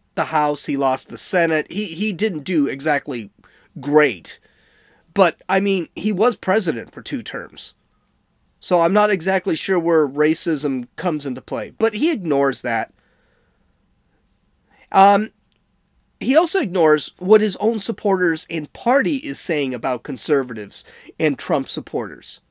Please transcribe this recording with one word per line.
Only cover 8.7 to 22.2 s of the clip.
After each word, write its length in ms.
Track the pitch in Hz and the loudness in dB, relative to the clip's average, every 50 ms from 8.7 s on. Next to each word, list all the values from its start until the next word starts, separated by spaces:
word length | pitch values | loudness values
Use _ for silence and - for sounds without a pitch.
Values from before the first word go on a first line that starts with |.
| 180 170 | 2 4
I'm 120 | 170 170 190 | 4 4 4
not 160 | 208 214 208 | 4 4 4
exactly 460 | 202 175 160 190 190 185 - 196 160 | 2 0 0 0 0 0 0 -2 -2
sure 240 | - - 196 190 175 | -2 -2 0 0 0
where 280 | 165 170 165 160 151 | 2 4 4 4 4
racism 800 | 135 139 143 151 156 160 - - 170 156 135 147 143 135 127 123 - _ | 2 2 2 2 2 2 0 0 -2 -2 -2 -2 -2 -4 -4 -6 -10 _
comes 300 | - 175 185 156 147 139 | -6 -4 -4 -4 -2 -4
into 160 | 139 123 127 | -6 -8 -8
play. 300 | - - 139 117 107 - - | -8 -8 -6 -6 -6 -8 -4
But 160 | _ 220 226 208 | _ -2 -2 0
he 180 | 208 269 349 | 0 0 0
ignores 520 | 320 214 175 160 139 139 139 135 123 - - | 0 -2 -2 0 2 2 2 2 0 -2 -4
that. 300 | 123 117 110 110 - _ _ _ _ _ _ _ _ _ _ _ _ _ _ _ _ _ _ _ _ _ _ _ _ _ _ _ _ _ _ _ _ _ _ _ _ _ _ - _ | -2 -2 -2 -2 -4 _ _ _ _ _ _ _ _ _ _ _ _ _ _ _ _ _ _ _ _ _ _ _ _ _ _ _ _ _ _ _ _ _ _ _ _ _ _ -14 _
Um, 400 | - 190 196 202 202 202 214 - - _ _ _ _ _ _ _ _ _ _ _ _ _ _ _ _ _ | 4 6 6 6 6 4 2 -4 -10 _ _ _ _ _ _ _ _ _ _ _ _ _ _ _ _ _
he 160 | 185 220 269 | -2 4 4
also 240 | 311 359 311 - 381 | 4 4 4 0 -2
ignores 540 | 277 175 175 185 165 156 151 147 - - - _ | -2 0 2 2 6 6 4 4 2 -6 -12 _
what 220 | 185 190 214 214 | 4 4 4 6
his 140 | 214 208 180 | 6 2 -2
own 220 | - 202 226 233 208 | 0 -2 0 0 0
supporters 680 | - - 202 - - 202 196 185 185 170 160 156 - - | -4 -6 -6 -2 0 0 0 2 2 0 0 -2 -6 -8
and 220 | 165 165 151 - - | -8 -8 -8 -8 -14
party 440 | - - 233 262 277 226 175 147 | -4 0 2 2 2 2 0 -2
is 220 | 127 - 135 139 - | -2 -4 -6 -6 -6
saying 340 | - - 160 147 139 131 127 | -4 -2 -2 -2 -2 -2 -4
about 280 | 117 120 135 127 117 | -4 -4 -4 -4 -4
conservatives 840 | - - 135 - - - 147 139 131 123 120 110 104 101 - - - - - - - - - - | -6 -10 -10 -8 0 2 2 2 2 -2 -6 -10 -10 -12 -14 -16 -18 -18 -20 -20 -20 -18 -4 0
and 180 | 165 151 139 | 0 0 0
Trump 300 | - - - 170 139 131 | -2 -2 -2 -2 -2 -2
supporters. 720 | - - 156 - - - 131 110 92 76 58 | -4 -8 -8 -8 -6 -6 -6 -6 -6 -12 -16